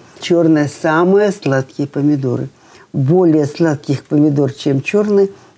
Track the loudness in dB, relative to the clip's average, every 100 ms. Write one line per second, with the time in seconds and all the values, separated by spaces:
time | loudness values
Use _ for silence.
0 | -18 -16 -2 2 2 2 0 -4 -2 0
1 | 2 2 2 -2 -2 -2 -4 -8 -8 -2
2 | 0 0 -2 -4 -8 _ _ -20 -12 -4
3 | 0 2 4 2 0 -2 -2 -2 -4 -6
4 | -2 0 2 2 -2 -2 -2 -2 -2 -2
5 | 0 2 0 -4 -20